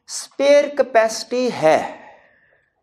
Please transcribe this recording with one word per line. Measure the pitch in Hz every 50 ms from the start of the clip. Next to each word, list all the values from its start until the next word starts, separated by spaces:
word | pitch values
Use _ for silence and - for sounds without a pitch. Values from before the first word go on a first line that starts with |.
| _
spare | - - - - - _ - 269 285 285 285 294
capacity | 285 285 277 254 262 - 226 220 220 220 - - - 247 247 254 233
है | 170 131 156 156 147 104 - - - - - - - _ _ _ _ _ _ _ _ _ _ _ _ _